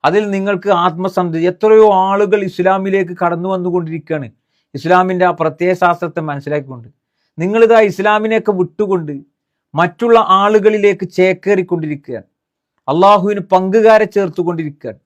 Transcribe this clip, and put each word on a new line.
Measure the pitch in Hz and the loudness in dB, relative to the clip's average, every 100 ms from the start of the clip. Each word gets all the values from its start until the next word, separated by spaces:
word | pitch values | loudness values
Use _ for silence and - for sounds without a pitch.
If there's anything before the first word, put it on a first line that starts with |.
അതിൽ | 147 196 208 | 0 0 -2
നിങ്ങൾക്ക് | 196 196 190 196 180 | -4 -2 -4 0 0
ആത്മസംതൃപ്തി. | 180 165 190 190 175 160 175 | 0 -2 -4 -4 -4 -2 -2
എത്രയോ | 180 214 220 214 190 190 | 0 4 6 6 4 0
ആളുകൾ | 196 202 208 190 | 0 0 -2 -2
ഇസ്ലാമിലേക്ക് | - 180 190 190 196 180 180 | -2 0 0 0 -2 -4 -4
കടന്നു | 175 170 185 | -4 -4 -4
വന്നുകൊണ്ടിരിക്കുകയാണ്, | 190 180 180 165 160 - 156 120 _ _ _ _ 135 | -4 -4 -4 -4 -10 -8 -8 -8 _ _ _ _ -10
ഇസ്ലാമിന്റെ | 165 180 185 180 180 | 0 2 2 0 -2
ആ | - | 0
പ്രത്യയശാസ്ത്രത്തെ | 160 147 175 180 180 170 175 165 156 | -4 -2 -2 0 0 0 -6 -8 -8
മനസ്സിലാക്കിക്കൊണ്ട്. | 143 143 147 131 127 117 _ _ _ _ - | -10 -6 -8 -8 -18 -20 _ _ _ _ -8
നിങ്ങളിതാ | 180 220 226 226 214 | -4 2 4 6 4
ഇസ്ലാമിനെയൊക്കെ | 185 208 214 220 220 220 190 | 0 -2 0 0 -2 -2 -2
വിട്ടുകൊണ്ട് | 180 - 208 185 151 139 - _ _ _ _ | -4 -4 -4 -4 -6 -12 -16 _ _ _ _
മറ്റുള്ള | 147 175 - 233 226 180 190 | -2 -2 -2 2 2 4 2
ആളുകളിലേക്ക് | 202 214 202 214 202 196 185 - | 2 2 2 2 0 0 -6 0
ചേക്കേറിക്കൊണ്ടിരിക്കുകയാണ്, | 185 180 190 196 185 175 156 147 143 113 - _ _ _ _ _ - | 0 0 -2 -2 -2 -6 -6 -10 -10 -14 -14 _ _ _ _ _ -6
അള്ളാഹുവിന് | 156 196 208 190 202 - | 2 4 4 0 -6 0
പങ്കുകാരെ | 185 190 214 220 220 214 208 | 0 2 2 6 4 2 -2
ചേർത്തുകൊണ്ടിരിക്കുകയാണ്. | 190 156 170 170 151 147 123 - | -4 -4 -6 -4 -8 -10 -16 -16